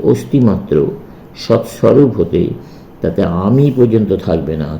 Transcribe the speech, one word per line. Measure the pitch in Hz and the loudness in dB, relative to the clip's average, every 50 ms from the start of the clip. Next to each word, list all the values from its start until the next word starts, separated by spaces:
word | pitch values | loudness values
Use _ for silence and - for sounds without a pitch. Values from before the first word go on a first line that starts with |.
| - | 0
অস্থিমাত্র | 123 123 120 - - - 139 123 107 92 - - - 73 76 69 - - - - - - - - - - | 0 0 0 -2 -2 0 2 2 2 0 0 -2 -2 0 0 0 -2 -4 -8 -14 -18 -20 -20 -20 -20 -18
সৎস্বরূপ | - - - 113 113 - - - - 120 110 113 139 143 123 104 | -10 -2 0 0 0 -2 -4 -6 0 2 4 4 6 4 4 2
হতে, | 101 82 - - 87 85 - - - - - - - - - - - | 0 -2 0 0 -2 -2 -2 -4 -8 -14 -18 -20 -20 -20 -20 -12 -6
তাতে | - 82 85 - 92 | -6 -4 -2 -2 -2
আমি | 82 85 90 95 104 123 139 143 143 123 | -2 -2 -2 0 2 2 4 2 2 4
পর্যন্ত | 127 123 113 113 110 104 92 95 | 2 2 2 2 2 0 0 -2
থাকবে | 92 - 95 82 82 71 78 80 | -2 -2 -2 -2 -2 -2 -4 -4
না, | 78 73 76 78 78 | -4 -4 -6 -8 -8